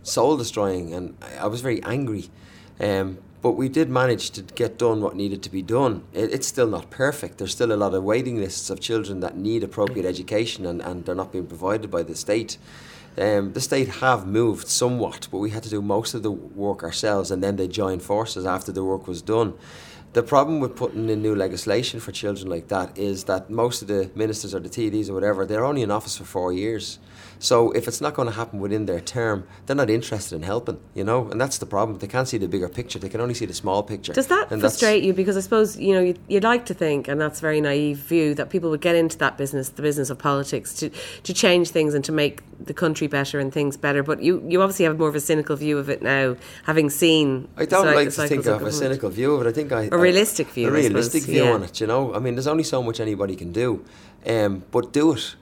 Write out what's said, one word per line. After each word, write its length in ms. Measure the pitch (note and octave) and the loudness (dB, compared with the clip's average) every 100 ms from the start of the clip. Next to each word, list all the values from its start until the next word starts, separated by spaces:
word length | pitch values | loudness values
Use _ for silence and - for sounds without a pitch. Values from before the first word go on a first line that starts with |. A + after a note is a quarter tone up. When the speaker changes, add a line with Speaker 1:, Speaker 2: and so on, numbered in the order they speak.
Speaker 1:
soul 340 | - - B2 D3+ | -2 2 4 4
destroying, 560 | A2+ - G2+ F#2 E2+ | 0 0 0 0 -4
and 240 | F2 F2+ - | -8 -8 -12
I, 220 | A#1+ B1+ | -16 -6
I 20 | G2+ | -4
was 120 | A#2+ | -2
very 220 | B2+ A2+ | -4 -4
angry. 460 | - B2+ C3 G2+ E2+ - - - - - | -2 -4 -2 -6 -8 -18 -20 -20 -20 -4
Um, 380 | G#2 F#2+ F#2+ F#2 - - | 0 0 -2 -6 -16 -2
but 100 | B2 | 0
we 160 | A2+ C3 | 2 0
did 200 | C#3+ D3 | 2 2
manage 420 | B2+ B2+ G#2+ - | 2 2 0 -4
to 100 | G#2 | -10
get 360 | F#2+ - A2+ - | -14 -4 -4 2
done 220 | A#2+ A2 | 0 2
what 140 | G2+ F#2 | -2 -2
needed 260 | G2+ G2 | -4 -4
to 60 | F2+ | -6
be 120 | F#2+ | -8
done. 420 | F#2+ A#2+ C3+ F#2 - | -2 2 2 0 -6
It, 200 | F2+ A2 | -4 -2
it's 140 | - - | -2 -4
still 200 | - A#2 | 0 0
not 220 | F#2 - | 0 -8
perfect. 480 | - C3+ C#3+ F2 - | -2 -2 0 -10 -8
There's 140 | F#2+ | -8
still 180 | - A#2 | -2 0
a 60 | G#2 | 2
lot 160 | G2+ | 2
of 100 | F#2 | 2
waiting 340 | F#2+ A#2 B2+ A#2 | 2 0 0 -4
lists 320 | F#2+ - - | -4 -6 -8
of 120 | F2+ | -6
children 400 | - A2+ G2+ F#2+ | -2 -2 -2 -4
that 160 | F2+ - | -4 -4
need 260 | G#2 A2+ | -2 -2
appropriate 420 | G2 - G2 A#2 F#2 | -2 0 0 0 -4
education, 600 | F2+ F2+ G#2+ A#2+ - F2+ | -4 -2 -2 -2 -4 -6
and, 160 | E2+ | -6
and 240 | - F2+ F2 | -6 -8 -6
they're 100 | F2+ | -6
not 160 | F#2 | -4
being 160 | F#2 E2+ | -6 -8
provided 420 | E2 F#2 G#2+ G#2+ | -4 -2 -2 -2
by 140 | F2 | -4
the 120 | E2 D#2 | -4 -8
state. 420 | - A2 G#2+ - - - - - - - | -2 -2 -2 -12 -16 -20 -20 -20 -12 -2
Um, 360 | G2+ G#2 G2 | 2 2 0
the 80 | G2 | -4
state 260 | C3 C#3 A#2 | 0 0 0
have 400 | - C3 A#2+ F#2+ | 2 2 2 2
moved 400 | G#2+ A#2 G2 - | 2 2 0 -4
somewhat, 640 | - B2 B2 F#2 - - | 0 0 0 -4 -6 -10
but 60 | F#2 | -4
we 140 | G#2 | -4
had 120 | G#2+ | -4
to 60 | G#2+ | -6
do 120 | G#2 | -6
most 320 | G2+ G2+ A2+ | 0 -2 -2
of 100 | A#2 | -4
the 80 | G#2 | -4
work 520 | G2+ - G2 G2+ F#2+ | -6 -10 -4 -4 -4
ourselves, 480 | E2 - G#2+ G2+ F2+ | -6 -2 0 0 0
and 100 | F#2 | -2
then 140 | G2 G2+ | 0 0
they 140 | F#2 | -2
joined 320 | G2+ F#2+ F2+ | -2 -2 -2
forces 420 | - G2+ A2 F#2+ F#2+ | -2 -2 -2 -4 -4
after 280 | F#2 - | -4 -4
the 100 | F#2 | -4
work 240 | F#2+ F#2+ F#2+ | -2 -4 -6
was 140 | E2+ | -8
done. 320 | F2+ A2 G#2+ - - - - - - | 0 2 0 -2 -18 -20 -20 -20 -2
The 100 | A#2+ | -2
problem 360 | A#2+ C#3 D3 D#3 | 4 4 4 0
with 160 | B2+ - | -2 -4
putting 320 | B2+ G#2+ A2+ | -6 -4 -2
in 120 | G#2+ | 0
new 140 | G#2+ G2+ | 0 0
legislation 640 | F#2+ F2+ G#2+ G#2 B2+ A2+ | -2 -4 0 0 0 -6
for 120 | A2 | -10
children 380 | - G#2 G2 F#2 | -6 -4 -4 -6
like 200 | E2+ E2 | -8 -2
that 280 | G2 F2+ - | -2 -2 -4
is 280 | G2+ F#2+ - | -4 -2 -2
that 240 | F#2+ F#2+ | -2 -2
most 340 | A2 A#2+ A#2+ | 0 0 -2
of 40 | G2 | -2
the 220 | G2+ F#2+ G2+ | -2 -2 -2
ministers 400 | A2 G#2 G2 F#2 | -2 -2 -6 -8
or 40 | |
the 100 | F2 | -6
T 200 | - A2 | -4 -2
Ds 200 | G#2+ G2+ | 0 -2
or 40 | |
whatever, 320 | F#2+ G2+ F#2+ F#2+ | 0 0 0 0
they're 200 | G#2+ C3 | 0 0
only 180 | C#3+ | 0
in 80 | G#2+ | 0
office 260 | G#2 G#2 - | -2 -4 -10
for 60 | |
four 280 | E2+ F#2+ F2+ | -6 -4 -2
years. 460 | F#2 G#2+ A2 - - - - - - | -2 -2 -4 -8 -14 -20 -20 -20 -6
So 300 | - A#2+ A#2 | 4 6 6
if 160 | A#2 A#2+ | 2 -2
it's 140 | - | -4
not 140 | D3 D3 | -2 0
gonna 160 | A#2+ | -2
happen 280 | G#2+ A2+ G#2 | -2 -6 -6
within 260 | G2 G#2+ G2+ | -2 -2 -2
their 140 | E2+ | -4
term, 460 | - B2+ A2+ G2+ F2+ - - | -4 -2 0 -2 -6 -14 -4
they're 100 | C#3 | 0
not 140 | A#2 | 2
interested 460 | A2+ B2+ G#2+ - E2 | 2 0 -8 -6 -8
in 80 | |
helping, 340 | E2+ A2 G2 F2 - | -4 -4 -4 -8 -10
you 120 | - G2 | -6 0
know? 240 | B2 A2 | 0 0
And 100 | G#2 | -2
that's 180 | C#3 - | -2 -2
the 80 | - | -2
problem. 340 | G2 A2+ G2+ | 0 0 -4
They 80 | G2+ | -4
can't 200 | B2 C3 | -2 -2
see 100 | A#2 | -2
the 120 | F#2 | -2
bigger 180 | F#2+ F2 | -2 -4
picture. 320 | - B2 F#2+ | -6 -8 -10
They 80 | F#2+ | -8
can 140 | G#2+ | -4
only 120 | B2 | -4
see 120 | A#2+ G#2 | -4 -6
the 80 | |
small 280 | E2+ G2 G2 | -4 0 0
picture. 300 | G#2 G2+ - | 0 -8 -2
Speaker 2:
Does 160 | C4 C4 | -2 2
that 240 | F#4 - | 0 0
Speaker 1:
And 100 | G#3+ | 0
that's 120 | G#3 | 0
Speaker 2:
frustrate 300 | - A3+ G#3+ | 4 4 4
you? 100 | F#3+ | 4
Because 240 | F#3 F#3+ F#3+ | 2 2 0
I 20 | |
suppose, 380 | F#3+ A3+ G#3+ - | 2 2 2 2
you 160 | F#3+ | 2
know, 80 | F#3+ | 4
you'd, 180 | F3+ F3 - | 4 0 0
you'd 160 | G3 | 2
like 220 | A3 A#3+ A#3+ | 4 2 0
to 80 | |
think, 340 | F#3 D#3+ C#3+ C3 | -2 0 0 0
and 140 | C#3+ | 0
that's 180 | D3+ C#3+ | 0 0
a 20 | |
very 200 | D#3+ D3+ | 0 2
naive 380 | D3 C#3+ D3 C#3+ | 2 2 0 -2
view, 360 | - E3+ D3+ D3 | 0 2 2 0
that 140 | C#3 | -2
people 200 | F#3 E3 | 0 0
would 100 | D3+ | 0
get 140 | F3 E3+ | 4 4
into 220 | E3 - | 4 2
that 180 | C3+ - | -2 0
business, 320 | C#3 C#3 C3 | -4 -2 -6
the 120 | - | -2
business 280 | D3 D3 B2+ | -2 0 -4
of 100 | B2+ | -2
politics, 540 | D3 C#3 C#3 C#3 - - | 0 0 0 -4 -6 -8
to, 100 | D#3 - - - | -8 -8 -14 -12
to 100 | - | -6
change 360 | F3 G3 F3 E3 | 2 6 6 4
things 240 | E3 D3+ | 2 2
and 100 | D3 | 2
to 80 | C#3 | 0
make 300 | D#3 D3 - - - | 0 0 -2 -18 -16
the 140 | - | -12
country 340 | D3 E3 D#3 D3+ | -2 0 0 -2
better 320 | C#3+ C#3 D3 | -2 -2 -2
and 140 | C3+ | -2
things 240 | D3+ C#3+ C#3 | 0 -2 0
better. 260 | D3 C#3+ | 0 0
But 180 | C#3 D3+ | 0 2
you, 220 | D3 F#3 D#3+ | 2 2 2
you 160 | F3 | 2
obviously 220 | G3 F#3+ | 4 4
have 160 | E3 D#3 | 2 4
more 80 | D#3 | 2
of 80 | D3 | 0
a 60 | |
cynical 340 | C#3+ D#3 D3 D3 | 2 0 2 -2
view 220 | D3+ D3 | 0 0
of 120 | C#3 | 0
it 120 | C#3 | -2
now, 340 | A#2+ C3+ C3+ B2 - - - | 2 2 2 -2 -10 -8 0
having 240 | D#3+ D3 | 2 2
seen 580 | - E3 D#3+ C#3+ C3 - - | 4 6 6 4 0 -4 -4
Speaker 1:
I 80 | |
don't 220 | D#3 F#3 E3 | 2 6 6
Speaker 2:
cy-, 100 | D3 | 6
Speaker 1:
like 140 | C#3+ | 4
Speaker 2:
the 60 | C#3+ | 2
Speaker 1:
to 120 | D3 | 0
think 20 | C#3 | 2
Speaker 2:
cycles 40 | A#2+ | 2
of 60 | G#2 | 2
Speaker 1:
of 0 | |
a 40 | G#2+ | 0
Speaker 2:
government. 100 | D3 | 0
Speaker 1:
cynical 340 | C3+ C3+ G#2+ | 0 0 -2
view 220 | F#2+ C3 D3 | 0 2 4
of 100 | A#2+ | 2
it. 40 | |
I 40 | |
think 180 | D#3 C#3+ | 0 0
I, 120 | A#2+ | -2
Speaker 2:
A 140 | G#2+ F3 | 2 4
realistic 500 | F3+ F3+ A3+ - D3+ | 6 6 4 0 -4
view, 180 | - A#2+ | 0 2
Speaker 1:
a 40 | |
Speaker 2:
I 20 | |
Speaker 1:
realistic 480 | D3 C3 G2+ A#2 D#3 | 4 4 4 2 0
Speaker 2:
suppose. 140 | C3 C3 | 2 4
Speaker 1:
view 100 | B2 | 6
Speaker 2:
Yeah. 80 | |
Speaker 1:
on 100 | A2 | 4
it, 160 | F2+ - | 0 -4
you 80 | A2 | 0
know? 260 | B2 C3 | 2 2
I 60 | G2 | 0
mean, 160 | B2+ A#2+ | -2 0
there's 120 | C3+ | 0
only 180 | D#3+ D3+ | 0 2
so 180 | C3+ | 0
much 160 | A#2 A2+ | 0 -2
anybody 380 | A2 G2+ G2+ F2+ | -2 0 -2 -2
can 160 | E2+ | -4
do, 320 | F#2 B2 G#2+ - - - - - | 0 0 -2 -8 -20 -20 -8 0
um, 360 | A2+ G#2 F#2+ - | 2 2 0 -2
but 200 | B2 A#2+ | -2 0
do 220 | C#3+ D#3+ | 4 4
it. 220 | C3+ - - | 4 -4 -12